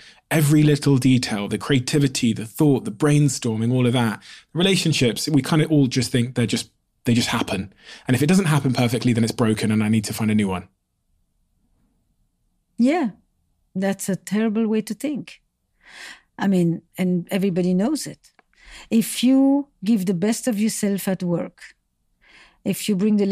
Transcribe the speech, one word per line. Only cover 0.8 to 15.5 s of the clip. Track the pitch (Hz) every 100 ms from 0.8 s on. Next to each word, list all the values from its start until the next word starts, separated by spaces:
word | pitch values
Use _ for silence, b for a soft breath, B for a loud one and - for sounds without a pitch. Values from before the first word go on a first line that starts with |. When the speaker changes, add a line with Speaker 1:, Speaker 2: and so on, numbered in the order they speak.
| 143 135
Speaker 1:
detail, | 131 127 - 104 101
the | 104
creativity, | - 139 127 151 139 - 117
the | 104
thought, | 110 - 151 127
the | 85
brainstorming, | 107 147 147 143 - 120 110 117
all | 127 123
of |
that, | 123 113 104 B B B
relationships, | 151 190 185 165 - 123 101 -
we | 147
kind | 131 160
of | 151
all | 151 127
just | 131 113
think | 127 120
they're | 127 110 117
just, | - _ _ _
they | -
just | 120 -
happen. | - - 95 95 _ B B B
And |
if | 123
it | 147
doesn't | 185
happen | 165 147 135
perfectly, | 123 120 120 127
then | 113
it's | 113
broken | - 110 107 107
and | 107
I | 107
need | 110
to | 104
find | 101 110
a |
new | 107 98
one. | 90 90 _ _ _ _ _ _ _ _ _ _ _ _ _ _ _ _ _ _ _ _ -
Speaker 2:
Yeah, | 247 339 233 - _ _ _ _ _
that's | 190 196 196 -
a | 180
terrible | - 208 226 214 220
way | 220
to | 208
think. | 208 277 240 180 - _